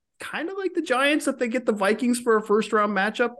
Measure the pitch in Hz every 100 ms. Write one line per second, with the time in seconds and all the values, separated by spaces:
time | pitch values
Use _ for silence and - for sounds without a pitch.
0 | _ - - 202 320 392 381 359 311 247
1 | 277 294 294 269 247 247 247 214 196 220
2 | 247 240 247 220 214 208 214 214 208 202
3 | 202 220 240 240